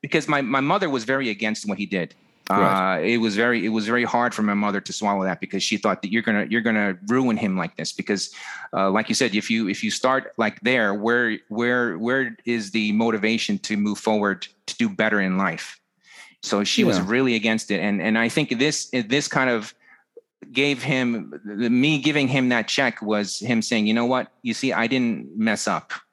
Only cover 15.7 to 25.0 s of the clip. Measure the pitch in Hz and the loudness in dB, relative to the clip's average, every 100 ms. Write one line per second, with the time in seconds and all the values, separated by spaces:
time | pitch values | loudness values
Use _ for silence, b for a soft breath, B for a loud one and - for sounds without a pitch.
15.7 | - _ _ B B B B - 101 101 | -16 _ _ B B B B -2 0 2
16.7 | - 139 95 92 120 131 117 110 110 - | 2 2 2 2 2 2 2 0 -2 0
17.7 | 101 101 101 90 110 117 160 147 120 143 | -2 0 0 0 2 2 0 0 0 0
18.7 | 147 - 127 107 135 135 143 131 117 104 | 0 -4 -4 0 -2 0 0 2 0 -4
19.7 | - b b b - _ _ - 123 143 | -16 b b b -20 _ _ -8 0 0
20.7 | 135 127 131 123 117 64 73 101 101 117 | 0 0 0 0 -2 -6 -12 -10 -4 2
21.7 | 123 143 156 135 147 135 135 127 120 107 | 4 4 2 2 2 2 2 2 2 0
22.7 | - 131 - 107 107 101 - 113 117 107 | 0 0 -2 -2 0 -2 -6 -2 0 2
23.7 | 117 107 113 120 127 - _ 123 113 135 | 0 2 2 2 0 -2 _ -6 -2 0
24.7 | 95 113 131 | 0 0 2